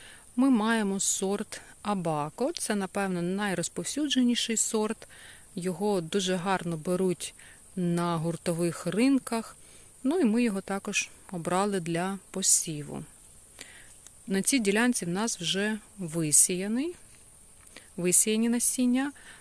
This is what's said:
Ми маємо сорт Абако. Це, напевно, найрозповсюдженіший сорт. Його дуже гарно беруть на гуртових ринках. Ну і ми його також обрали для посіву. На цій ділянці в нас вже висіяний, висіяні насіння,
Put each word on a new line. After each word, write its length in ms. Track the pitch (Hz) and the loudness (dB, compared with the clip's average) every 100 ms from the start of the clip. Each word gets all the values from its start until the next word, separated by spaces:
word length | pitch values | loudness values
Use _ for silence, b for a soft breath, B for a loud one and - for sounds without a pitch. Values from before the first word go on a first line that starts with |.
| B B B - | B B B 2
Ми 140 | 269 | 4
маємо 500 | 240 214 226 202 196 | 4 4 2 0 0
сорт 600 | - - 190 202 214 - B B | 0 0 0 -2 -4 -12 B B
Абако. 680 | - 202 170 151 151 - 262 339 | -4 -2 0 0 -2 -4 -4 -2
Це, 160 | - | -2
напевно, 480 | 208 190 202 196 180 | -2 -2 -2 -2 -2
найрозповсюдженіший 1300 | 175 190 208 175 165 - 170 - 302 254 240 233 - 220 | -2 -2 -2 -2 -4 -6 -6 -2 0 2 2 2 0 0
сорт. 520 | - 220 214 226 - B B B B | 0 0 -2 -4 -12 B B B B
Його 460 | 185 180 165 208 196 | -6 -4 -2 0 0
дуже 340 | 160 202 185 | 0 -2 0
гарно 420 | 185 185 185 175 165 | 0 0 0 -2 -4
беруть 580 | 151 180 190 175 - - B B B - | -2 0 0 0 -6 -12 B B B -2
на 400 | 175 170 175 170 | 0 0 0 -2
гуртових 720 | 165 165 - 165 175 156 175 | -2 -4 -2 0 0 -2 -4
ринках. 680 | 175 262 269 - 226 - - B B B B | 2 4 4 0 -6 -6 -14 B B B B
Ну 180 | 254 359 | 0 2
і 40 | |
ми 180 | 247 226 | 4 4
його 180 | 240 190 | 2 0
також 480 | - 196 - 196 - - - | -4 -6 -4 -4 -4 -10 -10
обрали 480 | 180 165 180 208 196 | -6 -2 0 2 0
для 380 | 170 165 190 196 - | -2 -2 -2 -6 -8
посіву. 720 | 190 196 - - 151 143 139 156 - - - - B B B B B B - - | -2 4 4 2 -6 -8 -10 -10 -18 -20 -20 -20 B B B B B B -14 -4
На 160 | 190 | -2
цій 160 | 190 277 | 2 2
ділянці 460 | 202 208 247 240 | 4 2 2 2
в 40 | 175 | -2
нас 320 | 180 226 - | -2 -2 -4
вже 380 | 160 180 208 214 - - | -2 0 -2 -4 -8 -10
висіяний, 960 | 175 165 156 143 - 180 202 233 320 349 - - - - - - - B B - | -6 -2 2 4 4 2 -2 -2 -4 -8 -16 -20 -20 -20 -20 -20 -20 B B -4
висіяні 520 | 175 180 220 220 233 | 2 4 4 2 2
насіння, 640 | 240 - - 247 254 277 - B B | 2 0 2 2 2 -2 -8 B B